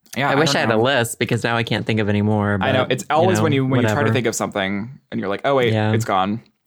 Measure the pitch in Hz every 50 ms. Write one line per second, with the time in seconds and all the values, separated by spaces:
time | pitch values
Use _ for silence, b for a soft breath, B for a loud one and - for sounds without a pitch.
0 | _ _ - 120 135 143 131 139 160 175 - 180 151 120 117 110 113 131 143 127
1 | 117 - - - 120 - - 110 - 120 117 117 117 - 120 104 - - 113 107
2 | 107 98 104 104 104 107 107 104 101 104 101 98 107 131 131 131 127 - 131 127
3 | - - 147 156 170 185 180 165 160 156 147 135 135 131 135 127 117 107 107 -
4 | - 110 110 113 113 117 107 - 107 - - 104 95 95 101 101 104 120 139 -
5 | _ _ - 117 104 95 101 101 - 135 139 135 123 117 110 107 107 107 110 113
6 | 113 123 104 95 92 98 104 120 - _ _ _ _